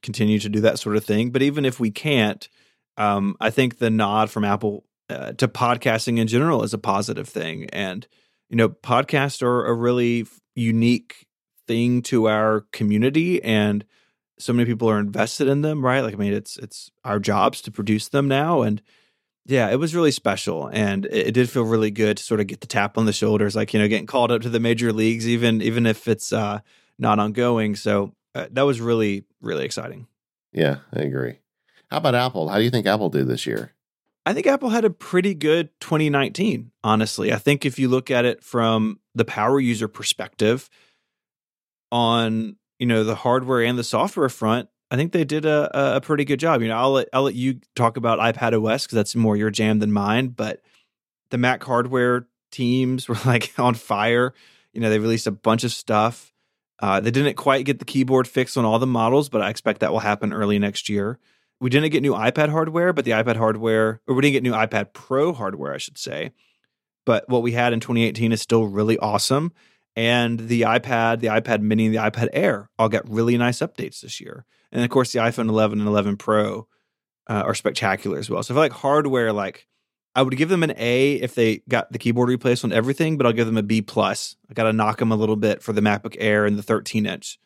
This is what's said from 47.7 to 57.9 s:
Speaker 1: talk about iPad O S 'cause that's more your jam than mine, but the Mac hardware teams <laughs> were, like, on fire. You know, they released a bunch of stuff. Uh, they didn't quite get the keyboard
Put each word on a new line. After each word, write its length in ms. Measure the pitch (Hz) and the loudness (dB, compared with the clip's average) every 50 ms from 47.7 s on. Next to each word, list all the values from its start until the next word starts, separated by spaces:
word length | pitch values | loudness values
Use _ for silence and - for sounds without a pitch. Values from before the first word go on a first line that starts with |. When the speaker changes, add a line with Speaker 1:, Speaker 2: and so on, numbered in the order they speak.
| _ | _
Speaker 1:
talk 220 | - 120 117 117 123 | 0 0 0 0 0
about 220 | 117 117 113 - | 0 0 2 2
iPad 340 | 110 117 113 - 123 113 113 | 2 2 0 0 0 0 2
O 140 | 110 107 110 | 2 2 0
S 180 | 113 139 - | 0 -2 -2
'cause 100 | - 113 | -2 -2
that's 200 | 113 101 - - | -2 -2 0 0
more 200 | 117 113 110 104 | 0 2 2 2
your 140 | 104 107 110 | 0 0 -2
jam 300 | 104 - 110 107 107 107 | -2 0 0 2 2 2
than 120 | 107 104 | 2 0
mine, 360 | 104 101 101 101 107 120 131 127 | 0 0 0 0 0 0 0 -2
but 340 | 123 - 107 107 - - _ _ _ _ _ _ _ _ _ _ _ _ _ _ | -4 -6 -6 -6 -6 -8 _ _ _ _ _ _ _ _ _ _ _ _ _ _
the 80 | - 123 | -2 0
Mac 240 | 123 123 127 - - | 2 2 0 0 -2
hardware 640 | 131 123 120 120 123 131 127 123 123 123 123 120 - _ _ _ _ | -2 0 0 0 0 0 2 2 2 2 0 -2 -8 _ _ _ _
teams 560 | - - 131 120 123 131 131 127 131 127 - - | -8 -4 -2 0 0 0 0 0 -2 -4 -4 -6
<laughs> 20 | |
were, 80 | 117 107 - | -6 -2 0
like, 320 | 131 123 117 - - - - | 2 2 2 0 -4 -4 0
on 160 | 123 123 117 | 2 2 2
fire. 600 | 117 - - 107 101 107 117 117 120 123 131 - _ _ _ _ _ _ _ _ | 0 -2 -4 -2 0 0 2 2 2 2 0 -2 _ _ _ _ _ _ _ _
You 80 | 113 | -4
know, 100 | 113 110 | 0 0
they 80 | 107 107 | 0 2
released 260 | 107 113 113 117 - | 2 0 -2 -2 -2
a 60 | 113 | -4
bunch 320 | 101 - - 113 110 120 127 | -6 -2 0 0 0 2 0
of 80 | 117 | -2
stuff. 600 | - - - - 110 107 110 117 120 - - _ _ _ _ _ _ _ _ _ _ _ | -6 -6 -4 0 2 2 2 2 -2 -6 -14 _ _ _ _ _ _ _ _ _ _ _
Uh, 220 | 104 98 95 98 | -2 0 0 0
they 100 | 101 117 | 0 0
didn't 260 | 120 135 143 143 - | 0 2 0 0 -2
quite 300 | - - 143 135 135 131 | 0 2 4 4 4 2
get 140 | 139 135 - | -2 -4 -4
the 60 | - | -6
keyboard 420 | - | -4